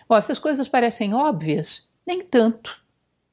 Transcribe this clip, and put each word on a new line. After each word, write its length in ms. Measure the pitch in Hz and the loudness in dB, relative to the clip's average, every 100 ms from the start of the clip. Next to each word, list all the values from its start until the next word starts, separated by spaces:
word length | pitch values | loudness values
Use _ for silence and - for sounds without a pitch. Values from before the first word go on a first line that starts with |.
| _ | _
Bom, 80 | 226 | 2
essas 220 | 208 294 | 2 -4
coisas 280 | 302 277 277 | -4 -4 0
parecem 460 | 262 233 226 208 | 0 0 0 -2
óbvias? 760 | 220 302 202 156 151 160 - _ _ - | 0 0 -2 -2 -4 -4 -12 _ _ -8
Nem 160 | 359 | -8
tanto. 580 | 370 254 226 226 - - _ _ _ _ _ | 0 4 4 0 -10 -20 _ _ _ _ _